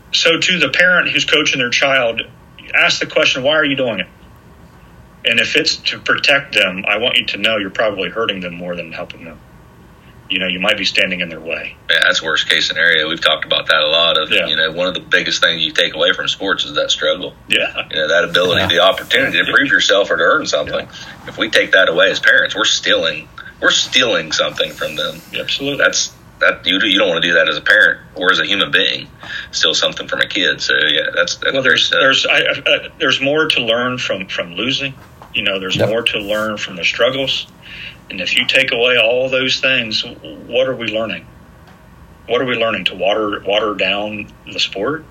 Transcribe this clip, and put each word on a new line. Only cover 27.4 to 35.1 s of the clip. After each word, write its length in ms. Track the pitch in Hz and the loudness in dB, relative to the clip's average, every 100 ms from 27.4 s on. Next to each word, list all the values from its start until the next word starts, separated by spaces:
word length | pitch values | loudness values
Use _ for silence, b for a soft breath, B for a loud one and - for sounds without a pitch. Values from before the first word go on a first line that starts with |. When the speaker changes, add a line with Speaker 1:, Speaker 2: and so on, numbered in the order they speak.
| 78 | 2
Speaker 2:
as 80 | 76 | 0
a 40 | |
parent 380 | - 107 90 - - 92 | 2 4 4 2 -8 -2
or 160 | 92 | 0
as 80 | 92 | 2
a 60 | 80 | 0
human 260 | 95 - | 0 0
being, 360 | 92 101 - - - B B B | 0 0 -2 -8 -16 B B B
steal 220 | - - | -2 0
something 340 | - - - - | 2 0 -2 -4
from 140 | 65 | -2
a 60 | - | 0
kid. 340 | - 80 71 | 0 0 0
So, 140 | - 69 73 | 0 2 2
yeah, 200 | 76 - | 2 0
that's, 220 | 85 85 - | 0 -2 -2
that's 160 | - | -2
Speaker 1:
Well, 100 | 135 | 0
Speaker 2:
great 20 | - | 2
Speaker 1:
there's, 160 | 78 - | 4 4
Speaker 2:
stuff. 120 | - | 4
Speaker 1:
there's, 260 | 139 135 131 | 4 4 2
I, 120 | 147 | 2
I, 360 | 156 139 - 139 - | 0 0 0 0 -2
uh, 40 | - | -4
there's 200 | 139 127 | 0 0
more 280 | 135 156 156 | 2 2 2
to 100 | 135 | 0
learn 360 | 117 117 127 123 | 0 0 0 -2
from, 300 | - 101 95 | -4 -4 -6
from 260 | - 90 87 | -8 -8 -6
losing. 380 | 127 - - - - | -4 -4 -6 -10 -20